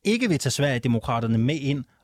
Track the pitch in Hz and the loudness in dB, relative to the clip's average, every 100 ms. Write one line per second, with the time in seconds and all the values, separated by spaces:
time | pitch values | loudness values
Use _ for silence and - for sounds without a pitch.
0 | 196 233 240 147 135 - 143 123 127 117 | -2 0 2 0 0 0 0 0 0 0
1 | - 117 113 113 120 156 135 143 123 _ | 0 -2 0 2 2 0 -2 -4 -4 _